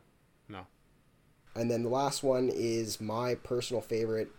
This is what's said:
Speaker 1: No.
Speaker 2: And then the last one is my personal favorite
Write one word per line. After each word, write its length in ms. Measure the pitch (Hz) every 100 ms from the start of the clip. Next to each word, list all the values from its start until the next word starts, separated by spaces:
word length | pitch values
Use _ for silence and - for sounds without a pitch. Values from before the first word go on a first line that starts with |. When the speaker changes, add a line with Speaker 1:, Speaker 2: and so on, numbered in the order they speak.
| - _ _ _ -
Speaker 1:
No. 180 | 101 90 _ _ _ _ _ _ _ - -
Speaker 2:
And 140 | 117
then 120 | 117
the 60 | 117
last 340 | 127 139 131
one 260 | 139 127 127
is 480 | - 117 113 113 101
my 340 | 107 110 123 120
personal 460 | - 123 - 120
favorite 480 | - 113 113 110 107